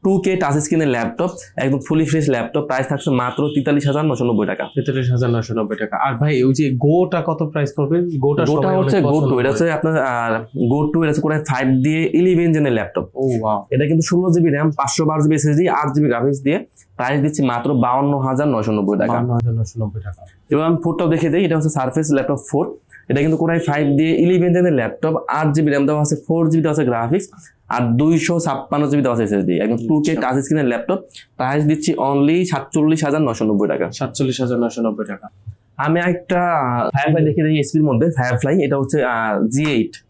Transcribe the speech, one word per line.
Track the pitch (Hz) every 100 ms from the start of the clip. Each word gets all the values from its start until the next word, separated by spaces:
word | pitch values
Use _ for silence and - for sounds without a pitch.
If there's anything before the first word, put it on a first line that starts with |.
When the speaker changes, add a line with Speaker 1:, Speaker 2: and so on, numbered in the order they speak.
Speaker 1:
টু | 190 190
কে | 190 185
টাচ | 151 143
স্ক্রিনের | 147 165 151
ল্যাপটপ, | 120 113 - 175 - - -
একদম | 135 139 135
ফুলি | 160
ফ্রেশ | 156 156 147
ল্যাপটপ, | 123 117 147 147
প্রাইস | 131 131
থাকছে | 139 156
মাত্র | 127 123 123 151
তেতাল্লিশ | 147 135 143 143
হাজার | 139
নয়শো | 156 123
নব্বই | 120 110 98
টাকা। | 95
Speaker 2:
তেতাল্লিশ | - 143 139 135 123
হাজার | 123 123
নয়শো | 117 113
নব্বই | 113 104 107
টাকা। | 107 -
আর | 135
ভাই, | 120 147 139
ওই | 127
যে | 131 147
গোটা | 127 143 165 180 180 165
কত | 156
প্রাইস | 156 156 143 -
পড়বে? | 139 165 175 156
গোটা | 143 147
Speaker 1:
গোটা | - 151
Speaker 2:
সবাই | - 185
Speaker 1:
হচ্ছে | 180 190
Speaker 2:
অনেক | 143
Speaker 1:
গো | 151
Speaker 2:
পছন্দ | 139
Speaker 1:
টু, | 127
এটা | 127
Speaker 2:
করে। |
Speaker 1:
হচ্ছে | 139 165
আপনার, | 156 156 160
আহ, | 135 120 117 113 110 135 120
গো | 143 151
টু, | 165
এটা | 160
হচ্ছে | 151
Core | 156 151
i |
five | 151 131 131 131
দিয়ে | 135 156 165
ইলেভেন | 156 180 175 170
জেনের | 156 147
ল্যাপটপ। | 117 101 - -
Speaker 2:
ও, | - 131 120
ওয়াও। | 110 104 -
Speaker 1:
এটা | 127 143
কিন্তু | 160 160
ষোলো | 175 185
জিবি | 170 165
র্যাম, | 143 156
পাঁচশো | 151 135 -
বারো | 156 156
জিবি | 151
এসএসডি, | 156 151 147 180
আট | 131 147
জিবি | 139 151
গ্রাফিক্স | 117 131 139
দিয়ে | 135 180 311 - - -
প্রাইস | 123 143
দিচ্ছি | 143 147 135
মাত্র | 120 123 139
বাউান্ন | 120 127 143 143 131
হাজার | 131 147
নয়শো | 120 107
নব্বই | 107 98 101
টাকা। | 104
Speaker 2:
বাউান্ন | 120 120
হাজার | 120 117
নয়শো | 113 110 117
নব্বই | 107 104
টাকা। | 98 90 - _ _
Speaker 1:
এবার | 139 160
আমি | 165
ফোরটাও | 170 156 170
দেখে | 160 165
দিই, | 160
এটা | 190 160
হচ্ছে | 156 147
Surface | 131 165 156 139
Laptop | 131 139 -
four। | 139 185 - _ - _
এটা | 127
কিন্তু | 147 156
Core | 165 165
i | 165
five | 147 147 139
দিয়ে | 160 160
ইলেভেন | 175 180 180
জেনের | 175 180
ল্যাপটপ, | 143 110 - 156 160 -
আট | 147 156
জিবি | 147 151
র্যাম | 143 139
দেওয়া | -
আছে, | 147 147 -
ফোর | 165 165
জিবি | 160
দেওয়া | 156 151
আছে |
গ্রাফিক্স, | 127 117 117 175 - - - _ _
আর | 120 120 117
দুইশো | 151 165 - 170
ছাপ্পান্ন | 165 135 - 147 147
জিবি | 147
দেওয়া | 131 117
আছে |
এসএসডি। | 107 101 92 85
একদম | 104 117
টু | 117 151 151
কে |
Speaker 2:
আচ্ছা। | 160 127
Speaker 1:
টাচ | 131
স্ক্রিনের | 135 156 135
ল্যাপটপ, | 117 - 196 - - - _
প্রাইস | 127 147
দিচ্ছি | 151 151 -
only | - 135 139 143 170
সাতচল্লিশ | 180 - - 160 151 156
হাজার | 156 151
নয়শো | 147 113
নব্বই | 110 101 101
টাকা। | 71 85
Speaker 2:
সাতচল্লিশ | 117 135 - 135 123
হাজার | 123 120
নয়শো | 117 117
নব্বই | 113 104
টাকা। | 101 101 104 _ - - _ -
Speaker 1:
আমি | 143 165
একটা, | 175 175 - 180 175
আহ, | 160 131 120 110
Firefly | 135 147 160
দেখে | 156 160
দিই | 156 156
এইচপির | 143 160
মধ্যে, | 156 120 160
Firefly, | 131 123 120 135 180
এটা | 156 139
হচ্ছে, | 135 151
আহ, | 127 117 110 104 107
জি | 131 151
এইট | 127 98 - _